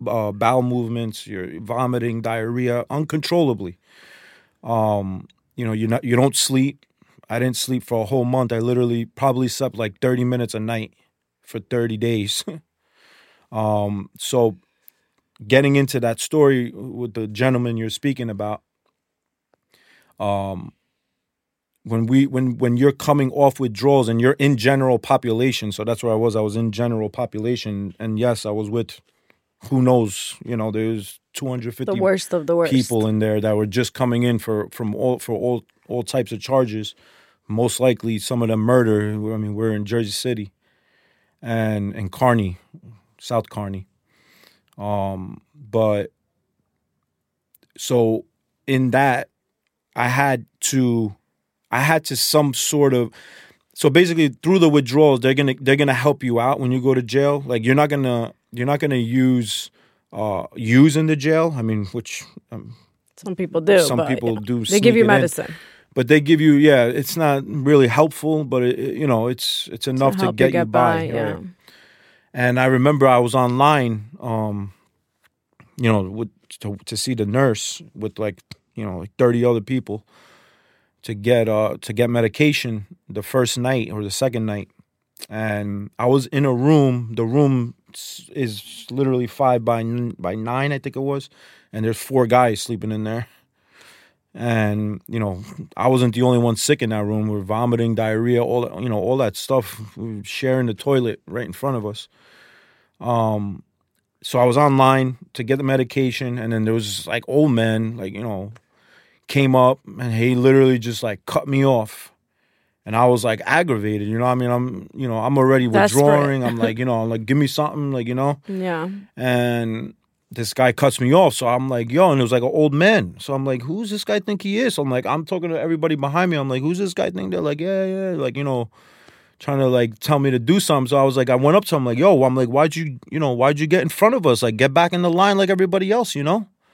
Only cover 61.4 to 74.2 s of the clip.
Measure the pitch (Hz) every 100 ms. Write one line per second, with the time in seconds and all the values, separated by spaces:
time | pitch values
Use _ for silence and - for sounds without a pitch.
61.4 | 165 143 113 110 98 120 - - - -
62.4 | - 110 104 117 _ _ _ _ - 180
63.4 | 180 165 160 196 156 127 151 127 117 110
64.4 | 107 120 110 202 214 226 214 196 170 -
65.4 | - 160 - - _ - 120 151 147 160
66.4 | 156 143 151 135 120 127 139 165 156 139
67.4 | 135 160 135 147 127 113 156 - 151 156
68.4 | 139 127 123 - 135 - 147 117 117 127
69.4 | - - - - - 131 135 185 190 107
70.4 | 131 165 139 113 123 165 160 117 110 -
71.4 | 185 180 _ - _ _ _ _ _ 135
72.4 | 123 123 127 131 131 147 135 123 123 127
73.4 | 123 123 143 151 120 110 107 147